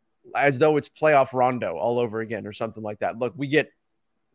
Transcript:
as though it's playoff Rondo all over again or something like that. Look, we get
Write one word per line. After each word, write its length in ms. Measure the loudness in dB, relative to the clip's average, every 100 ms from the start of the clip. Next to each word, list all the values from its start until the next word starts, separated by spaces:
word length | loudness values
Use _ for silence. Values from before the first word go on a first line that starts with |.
| _ _ -8
as 240 | 0 0 4
though 200 | 2 2
it's 100 | -2
playoff 460 | 0 4 4 4
Rondo 420 | 2 2 0 -4 -2
all 220 | -2 0
over 220 | -2 -4
again 260 | -6 -8 -8
or 60 |
something 280 | -8 -8 -8
like 180 | -10 -6
that. 180 | -6 -4
Look, 160 | -6 -6
we 100 | 0
get 240 | 0 0 _ _ _ _ _ _